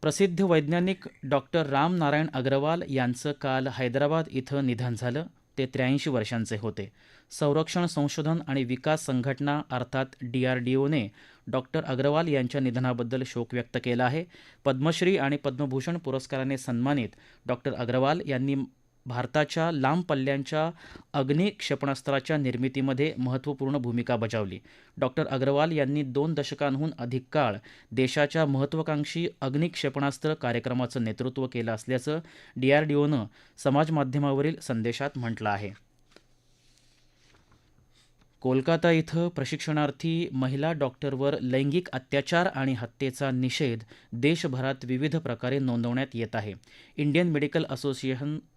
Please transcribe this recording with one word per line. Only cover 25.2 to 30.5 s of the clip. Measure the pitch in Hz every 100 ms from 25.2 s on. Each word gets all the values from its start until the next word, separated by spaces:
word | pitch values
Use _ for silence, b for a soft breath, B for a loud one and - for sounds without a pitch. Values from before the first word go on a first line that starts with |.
| 156
अग्रवाल | 131 135 139 156
यांनी | 160 135 147
दोन | 139 127 151
दशकांहून | 151 139 143 143 135 156 -
अधिक | 120 127 123
काळ | 156 127 98 B B B
देशाच्या | 110 131 - 147 165 151
महत्त्वाकांक्षी | 135 143 160 160 151 147 170 170 -
अग्नी | 135 143 170
क्षेपणास्त्र | 170 143 131 139 135 156
कार्यक्रमाचं | 156 123